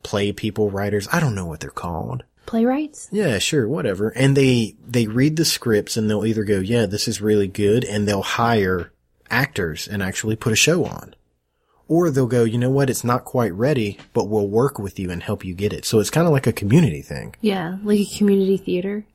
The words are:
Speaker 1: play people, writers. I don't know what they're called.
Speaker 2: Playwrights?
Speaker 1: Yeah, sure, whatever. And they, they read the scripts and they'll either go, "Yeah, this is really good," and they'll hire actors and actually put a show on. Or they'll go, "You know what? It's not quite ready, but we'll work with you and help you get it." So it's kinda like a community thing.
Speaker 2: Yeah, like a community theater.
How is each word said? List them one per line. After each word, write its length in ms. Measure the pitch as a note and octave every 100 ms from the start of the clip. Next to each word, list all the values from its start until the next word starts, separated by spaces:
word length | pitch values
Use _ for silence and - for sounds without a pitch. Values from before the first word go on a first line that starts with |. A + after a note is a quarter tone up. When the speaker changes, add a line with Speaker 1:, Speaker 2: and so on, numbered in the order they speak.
Speaker 1:
play 300 | - G#2 G2+
people, 400 | G2 A2 G2+ G#2+
writers. 360 | G2 G2+ G2+ G2+
I 80 | E3+
don't 160 | D3+ G2+
know 100 | E2+
what 140 | D#2
they're 100 | C#2+
called. 540 | - F2 D#2+ - B2 - _ -
Speaker 2:
Playwrights? 600 | A3+ A#3 C4+ D4+ - -
Speaker 1:
Yeah, 260 | G3+ F#3 G2+
sure, 300 | - D#3 A2
whatever. 420 | D#3+ C3+ F#2 A2
And 260 | A#2 C3+ C#3
they, 400 | C3+ B2 G#2+ - -
they 180 | A#2+ A2
read 300 | A2+ C#3+ D#3
the 100 | D#3+
scripts 520 | - B2 G#2 - -
and 120 | G#2+
they'll 160 | G#2 A2
either 180 | A2
go, 160 | G#2 G2+
"Yeah, 260 | F#2+ A#2+ G#2
this 220 | G#2 -
is 140 | G#2+
really 260 | G#2+ G#2+ G2
good," 360 | F#2+ G2+ A2+
and 240 | A#2+ G#2 G#2
they'll 140 | G2+
hire 680 | F#2+ - A#2 A#2 F#2+ F#2 D#2+ _ _ _ -
actors 580 | A#2 C#3 - F2 D2+ -
and 140 | G2+
actually 320 | F#2+ - A2 A2
put 180 | A#2+
a 20 | A2
show 280 | - F3 B2
on. 300 | - - - _ _ _ _ _ _ -
Or 220 | D#3+ F3
they'll 180 | C#3 B2
go, 160 | A#2+
"You 140 | A2+ A#2+
know 140 | B2
what? 180 | C3+ C3+
It's 140 | A2+
not 220 | A#2+ B2 -
quite 280 | B2+ A2+
ready, 440 | F2+ B2+ C#3 G#2 F#2+ -
but 120 | A#2+ G2
we'll 220 | G#2+ G2+
work 320 | G#2+ C3+ -
with 180 | G2 -
you 120 | F#2
and 100 | F2
help 220 | - G2+ F#2
you 80 |
get 200 | F2+ G2+
it." 120 | F2+ -
So 140 | A2+
it's 100 | G2+
kinda 200 | D3+ F3
like 180 | C#3 -
a 60 |
community 480 | - G2+ C#3 D3 D2
thing. 340 | - - - -
Speaker 2:
Yeah, 360 | G#3+ F#3+ E3+ F#3+
like 160 | G#3 G#3
a 180 | G3 -
community 400 | G#3 G3 F#3+ F#3+
theater. 480 | F#3 F3+ F#3+ G#3 G#3+